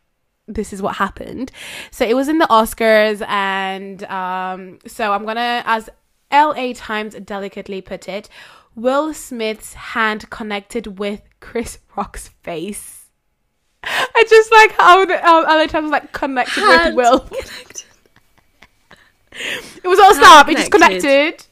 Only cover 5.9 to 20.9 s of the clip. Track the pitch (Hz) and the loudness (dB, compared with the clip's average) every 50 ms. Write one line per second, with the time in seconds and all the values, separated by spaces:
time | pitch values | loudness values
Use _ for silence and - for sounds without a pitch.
5.9 | - _ _ _ _ _ _ _ - 285 302 302 294 - 262 247 240 - - - | -18 _ _ _ _ _ _ _ 2 2 2 2 0 -4 -6 -8 -8 -10 -10 -8
6.9 | 220 214 214 220 208 202 196 - 208 196 196 196 - 208 196 - 196 190 185 - | -8 -8 -8 -10 -12 -16 -14 -12 -12 -10 -10 -12 -12 -14 -14 -12 -12 -12 -12 -14
7.9 | 196 170 - - 185 208 208 _ _ - - - - _ _ _ _ 233 220 254 | -14 -14 -12 -12 -12 -12 -14 _ _ -20 -20 -20 -20 _ _ _ _ -6 -2 -2
8.9 | 262 285 302 320 294 - - - 254 233 220 214 220 214 - - - - - - | 0 0 -2 -4 -6 -12 -14 -14 -10 -8 -6 -6 -8 -8 -14 -20 -20 -18 -16 -10
9.9 | - 240 220 220 214 214 - - - - 226 214 208 208 202 - - 233 214 220 | -6 -4 -2 -2 -4 -6 -10 -14 -14 -12 -10 -10 -10 -10 -10 -10 -10 -10 -10 -10
10.9 | 190 185 208 202 208 202 - _ _ _ - - - 254 247 - - - _ _ | -10 -8 -8 -8 -8 -10 -14 _ _ _ -18 -10 -8 -8 -8 -10 -12 -20 _ _
11.9 | _ - 196 - - - - - _ _ _ - 170 156 165 202 202 - - - | _ -10 -10 -10 -12 -16 -18 -20 _ _ _ -12 -12 -10 -10 -10 -12 -14 -16 -20
12.9 | - - _ _ _ _ _ _ _ _ _ _ _ _ _ _ _ _ - - | -20 -20 _ _ _ _ _ _ _ _ _ _ _ _ _ _ _ _ -12 -8
13.9 | - - 523 508 - 480 453 453 440 440 440 - 453 440 440 427 - - 381 339 | -6 -6 -6 -2 0 0 2 6 6 4 6 6 6 6 6 4 4 4 6 6
14.9 | 359 381 381 339 370 - - 339 330 320 320 294 311 311 311 - - 320 311 302 | 6 6 4 2 -2 0 2 4 4 4 4 2 2 2 0 0 -2 -4 -4 -4
15.9 | 294 277 - - - - - 277 269 254 240 - - - 392 415 339 330 339 320 | -4 -4 -4 -8 -8 -8 -6 -4 -4 -4 -4 -4 -4 -2 2 4 4 4 2 2
16.9 | 320 254 247 233 254 269 - - 392 523 - - - - - - - - - _ | 0 0 2 4 2 2 0 -4 -12 -14 -14 -14 -16 -20 -20 -20 -20 -20 -20 _
17.9 | _ _ _ _ _ _ _ _ _ _ _ _ _ _ - _ _ _ _ _ | _ _ _ _ _ _ _ _ _ _ _ _ _ _ -20 _ _ _ _ _
18.9 | _ _ _ _ _ _ _ _ - - - - - - - - - - - 359 | _ _ _ _ _ _ _ _ -16 -12 -10 -10 -10 -12 -14 -16 -18 -10 -4 0
19.9 | 359 370 403 381 403 277 285 381 330 302 285 - 311 247 190 - - 415 339 311 | 4 6 6 6 6 8 8 10 10 10 8 6 2 -2 0 2 4 4 4 4